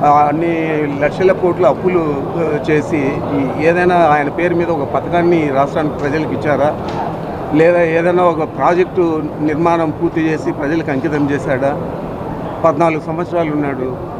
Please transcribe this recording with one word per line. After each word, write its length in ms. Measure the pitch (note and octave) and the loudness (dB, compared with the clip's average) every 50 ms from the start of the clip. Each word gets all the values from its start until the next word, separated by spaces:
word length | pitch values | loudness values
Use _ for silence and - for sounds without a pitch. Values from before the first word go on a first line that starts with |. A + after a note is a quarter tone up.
| C#3+ | 4
ఆ, 200 | D3 D3 D3 D3 | 4 4 6 4
అన్ని 600 | D3 D3 D#3 E3+ E3+ E3 E3 D#3+ D#3+ D#3 D3+ D3+ C#3+ C#3+ C#3 | 2 2 0 -2 -2 -2 -2 -2 -2 -2 -2 -2 -2 -2 0
లక్షల 300 | D3 D3 - E3 F#3 F#3+ | -2 -2 0 2 2 2
కోట్ల 340 | F#3+ F#3 F#3 F3 E3+ E3 F3+ | 2 4 2 0 2 4 4
అప్పులు, 500 | D#3+ C3+ - D#3 F#3 F3+ F3 E3 D3+ D3 C#3 | 2 2 2 0 2 2 2 0 0 -2 -2
ఆ, 400 | C3+ - - E3+ E3 D#3 D3+ D3 - - | -4 -4 -4 -2 -2 -2 -2 -2 0 2
చేసి 420 | D#3 D3+ C#3+ - E3+ D3+ C#3 C3+ - - - - C#3 | 0 0 2 0 -2 0 0 0 -2 -2 -4 -2 -2
ఈ 300 | C#3+ C#3 B2+ - C#3 D3+ | -2 -2 -2 -2 0 2
ఏదైనా 300 | E3 F3 F3+ F3+ F3+ F3+ | 2 2 4 2 4 4
ఆయన 340 | F3 E3+ D3 D3+ D3+ C#3+ C#3+ | 4 4 4 4 2 2 -2
పేరు 260 | C3 - E3+ F3 E3+ | -2 -2 0 0 2
మీద 140 | E3+ E3+ E3 | 0 0 0
ఒక 180 | E3+ D3 C#3 | 0 -2 -2
పథకాన్ని 640 | A#2+ - C3+ - D3+ D#3+ F3 E3+ F3 F3 E3 D#3 D3 C3 | -2 -2 -4 -2 0 0 0 2 2 2 2 2 2 2
రాష్ట్రానికి 400 | C3 C#3 C#3+ - E3+ D#3 D3+ C#3+ | 2 0 0 0 -2 -2 -2 -2
ప్రజలకు 380 | - C#3+ C#3+ C#3 D#3+ D#3 B2+ C3 | -2 -4 -2 -2 -2 -2 -2 -4
ఇచ్చారా? 420 | - - D3+ C#3+ B2+ C#3 D3+ E3 - - - - - - - - - - - - - - - - | -2 0 0 0 2 2 0 0 -2 -6 -6 -6 -4 -6 -6 -6 -8 -8 -8 -8 -8 -6 -2 2
లేదా 280 | D3+ D#3+ E3+ F3 F3 | 4 4 6 6 4
ఏదైనా 420 | F3 D#3+ D#3+ E3+ E3+ F3 F3 F3+ F3+ | 2 2 2 2 2 2 2 4 4
ఒక 200 | F3+ E3 D3+ D#3+ | 2 2 0 -2
ప్రాజెక్టు 800 | D3 - - C3+ D#3 F3 F3 F#3 E3+ - F#3 F3 E3 D#3+ D#3 D3 D#3 - - | -4 -2 0 2 2 4 2 2 0 2 0 0 2 0 -2 -4 -4 -4 -2
నిర్మాణం 540 | D3+ D#3 D3+ C#3+ E3+ E3+ E3+ E3+ E3 D#3 D3+ - | -2 -2 0 2 2 2 2 2 0 -2 -2 -2
పూర్తి 200 | E3+ E3+ - E3 | -2 -2 0 0
చేసి 300 | D#3+ D#3+ D#3 D3 - F3 | 0 0 0 -2 -2 -4
ప్రజలకు 400 | - - D3+ C#3+ D#3+ E3 D#3 D#3 | -4 -2 -2 -2 -2 -2 -2 -2
అంకితం 400 | C#3+ C3+ - D#3+ D3 D3 C#3+ C#3 | -2 -2 -2 -2 0 0 0 0
చేశాడా? 460 | C#3+ C#3 - D#3 C#3 B2 C3+ C#3 C#3+ - - - - - - - - - - - - - - - - - - | 0 -2 0 -2 -2 0 0 0 -2 -2 -6 -6 -8 -8 -8 -8 -8 -8 -8 -8 -8 -8 -8 -8 -8 0 0
పద్నాలుగు 360 | E3 D#3+ - E3+ E3 D#3+ D3+ | 0 2 2 0 0 0 -2
సంవత్సరాలు 500 | D#3 E3 D#3+ D#3+ F3 E3+ E3+ F3 E3 D#3 | -4 -6 -6 -6 -4 -4 -2 -2 -2 0
ఉన్నాడు. 600 | D3+ D3+ D3 C#3 C#3 B2+ B2+ C3 B2 A#2+ A#2+ A#2 - - | 0 -2 -2 -2 -4 -4 -4 -6 -6 -8 -8 -10 -10 -10